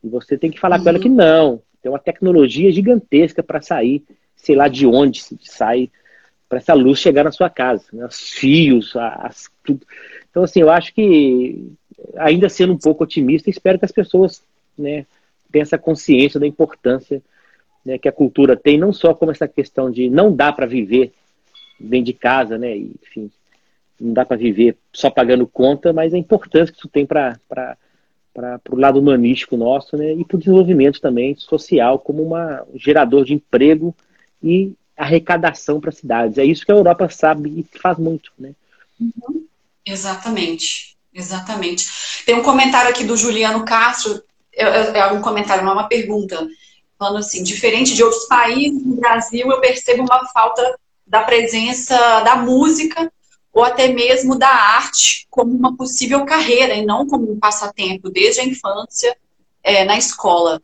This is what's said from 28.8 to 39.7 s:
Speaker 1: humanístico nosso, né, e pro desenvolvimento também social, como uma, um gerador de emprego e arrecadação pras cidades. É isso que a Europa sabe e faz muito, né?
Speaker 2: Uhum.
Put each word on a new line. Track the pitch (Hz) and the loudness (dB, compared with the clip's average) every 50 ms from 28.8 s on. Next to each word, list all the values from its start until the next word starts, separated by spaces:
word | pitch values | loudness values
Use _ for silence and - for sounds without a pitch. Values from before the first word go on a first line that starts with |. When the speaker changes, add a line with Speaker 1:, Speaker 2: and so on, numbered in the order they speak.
| 135 139 131 139 | 2 4 4 4
Speaker 1:
humanístico | 139 143 135 123 120 117 131 123 - - - | 4 4 4 4 2 2 0 -2 -4 -8 -6
nosso, | 120 117 120 131 139 - _ - | -4 -2 0 -2 -2 -4 _ -8
né, | 147 151 156 160 | -6 -4 -4 -4
e | 160 165 | -6 -6
pro | _ - 180 | _ -6 -4
desenvolvimento | 156 196 185 190 185 170 185 147 135 143 139 - | 0 4 4 4 4 4 2 4 4 2 2 0
também | - 139 123 120 120 135 143 | -4 -2 -2 -2 -2 -4 -6
social, | _ - _ - 156 - - 185 147 117 120 135 139 | _ -6 _ -4 -4 -2 0 0 2 2 2 0 -2
como | - - 143 151 156 | -4 -8 -6 -6 -4
uma, | 160 165 165 170 160 147 131 - _ 67 | -6 -4 -6 -6 -8 -10 -12 -14 _ -20
um | - | -6
gerador | - 139 147 156 143 120 123 143 135 | -2 2 4 4 4 4 4 2 2
de | 127 147 | 2 -2
emprego | 147 _ _ - 123 131 151 160 156 160 175 170 _ _ _ _ _ _ _ _ _ | -6 _ _ 0 4 4 4 4 4 0 -6 -8 _ _ _ _ _ _ _ _ _
e | - 160 170 185 196 196 190 _ _ _ _ | -4 0 0 0 0 -2 -6 _ _ _ _
arrecadação | - 131 139 165 165 160 - 175 170 165 165 147 - - - 147 151 | -10 -2 0 0 0 2 0 -2 0 0 -2 -4 -4 -6 -4 -4 -4
pras | 151 160 151 | -4 -8 -12
cidades. | _ - 135 113 117 117 113 107 131 | _ -8 -4 -2 -2 -2 -2 0 0
É | 139 | 2
isso | 139 165 151 - | 2 0 0 0
que | - | 2
a | 202 | 4
Europa | 208 196 175 175 - 190 165 | 4 6 4 4 2 0 -4
sabe | - - - 156 156 151 147 147 | -4 0 0 0 0 0 -4 -8
e | 151 165 175 _ _ - | -8 -10 -12 _ _ -6
faz | - 185 175 160 | -4 -4 -2 -2
muito, | 160 160 165 147 _ - _ _ | -4 -4 -4 -6 _ -18 _ _
né? | 127 135 143 _ _ _ _ _ _ _ _ _ | -20 -20 -20 _ _ _ _ _ _ _ _ _
Speaker 2:
Uhum. | 233 233 - 233 240 - 311 330 320 _ _ _ _ _ | -8 -8 -8 -10 -14 -10 -10 -10 -12 _ _ _ _ _